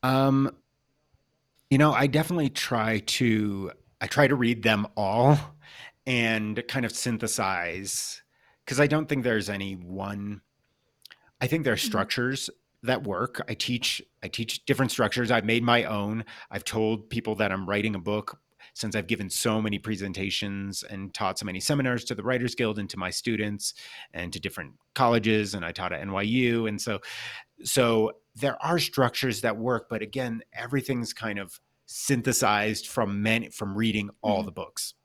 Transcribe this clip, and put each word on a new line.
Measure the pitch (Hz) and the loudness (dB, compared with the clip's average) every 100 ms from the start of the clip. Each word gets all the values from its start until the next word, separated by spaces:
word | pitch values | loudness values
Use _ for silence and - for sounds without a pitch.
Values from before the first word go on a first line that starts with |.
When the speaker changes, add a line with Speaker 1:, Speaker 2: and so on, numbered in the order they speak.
Speaker 1:
Um, | 127 131 135 135 139 - _ _ _ _ _ _ _ _ _ _ _ | 4 4 6 4 2 -2 _ _ _ _ _ _ _ _ _ _ _
you | 135 | 6
know, | 151 | 8
I | 117 139 | 6 4
definitely | 135 160 175 139 | 4 2 2 0
try | 147 - 120 110 110 | 0 -2 0 2 0
to, | - - 123 110 104 98 95 - _ _ | 0 2 4 4 0 -4 -8 -12 _ _
I | - | -4
try | - 139 | 4 6
to | 139 | 6
read | 120 120 | 4 4
them | 110 107 104 - | 4 4 2 -2
all | 101 107 131 147 - - - - - _ - | 0 6 8 6 4 -16 -20 -20 -20 _ -2
and | 123 117 110 107 107 120 | 2 2 2 0 -4 -4
kind | 139 117 | -2 -2
of | |
synthesize, | - - 113 110 - 98 95 87 87 98 - - - _ _ _ _ - | -2 -2 -2 -2 -2 0 0 -2 -4 -6 -6 -6 -10 _ _ _ _ -6
'cause | 131 | 2
I | 147 | 4
don't | 151 156 | 4 0
think | 139 | 0
there's | 123 110 98 | 2 0 0
any | 101 98 95 | -4 -6 -8
one, | 87 95 98 101 101 101 _ _ _ _ _ _ - - _ _ | -8 -8 -6 -6 -8 -10 _ _ _ _ _ _ -20 -20 _ _
I | 127 | 0
think | 165 | 2
there | 139 | 2
are | 107 | 0
Speaker 2:
Mm-hmm. | - | 0
Speaker 1:
structures | 110 98 - 123 135 - - _ _ | 0 0 0 -2 -2 -6 -10 _ _
that | 117 127 | -2 -2
work. | 101 92 120 - - | 0 -4 -4 -6 -8
I | |
teach, | 110 - 120 - - - _ | -4 -2 0 0 -4 -8 _
I | 98 | -10
teach | - 110 - - | -6 -6 -6 0
different | 135 131 | 2 2
structures. | - 110 123 117 | 2 0 2 2
I've | 117 107 | 2 4
made | 113 | 2
my | 120 120 101 | 4 4 4
own. | 104 101 110 113 - - | -2 -2 -4 -8 -14 -10
I've | 101 - | -8 -4
told | 113 110 113 110 | 0 2 0 -2
people | 120 113 107 | -6 -2 0
that | 104 | 0
I'm | 95 92 | 0 0
writing | 104 107 101 | 0 0 -2
a | |
book | 87 107 - - _ _ - | -2 -2 -4 -12 _ _ -20
since | - 107 107 | -8 -4 -4
I've | 87 | -2
given | - 98 | -2 -2
so | - 117 110 | -2 0 2
many | 107 104 | 0 -2
presentations | - 104 98 95 98 - 104 98 98 95 | -4 -4 -4 -4 -4 -4 -4 -6 -6 -8
and | - 101 95 | -10 -10 -10
taught | - 101 95 | -4 -2 -2
so | 104 | -6
many | 92 | -4
seminars | - 147 131 123 - | 0 0 2 -2 -4
to | 107 | -6
the | |
Writers | 107 127 120 - | -2 0 -2 -2
Guild | 117 107 | -2 -2
and | 101 | -6
to | - | -6
my | 92 | -6
students | - - 110 104 101 - - - - - | -4 -2 -2 -2 -4 -6 -8 -16 -18 -14
and | 80 87 | -10 -8
to | 92 | -6
different | 98 - 78 - _ - | -8 -8 -14 -16 _ 2
colleges. | 123 117 107 107 104 | 4 6 4 2 2
And | 101 85 | -4 -6
I | |
taught | 87 92 | -6 -6
at | 85 | -4
N | 92 | -4
Y | 95 | -2
U. | 104 120 123 117 113 | 0 2 2 2 -2
And | 104 | -4
so, | - 101 - - - - - _ | -4 -6 -6 -12 -12 -12 -18 _
so | - - 123 113 110 - _ - | -2 2 4 4 2 -2 _ -4
there | 139 - | -4 -2
are | 156 170 | 0 0
structures | 151 - 127 - 131 101 | 0 2 2 2 -2 0
that | 117 107 | -2 -2
work, | 113 120 - | -2 -2 -2
but | 110 | -6
again, | 107 131 123 113 - | -6 -6 -4 -6 -10
everything's | - 120 135 123 123 117 | -12 -2 -2 0 -2 -4
kind | - 113 101 | -6 -6 -6
of | 98 - _ _ _ | -8 -14 _ _ _
synthesized | - - 135 117 120 117 104 104 107 - | -8 0 0 2 2 4 4 2 -2 -4
from | - 107 101 | -2 0 0
many, | 107 113 113 | 2 2 0
from | - 101 98 | -8 -6 0
reading | 113 104 101 - | 0 0 -4 -4
all | 107 98 | 0 0
Speaker 2:
Mm-hmm. | |
Speaker 1:
the | 95 | 0
books. | 87 - - - - | -8 -12 -8 -10 -10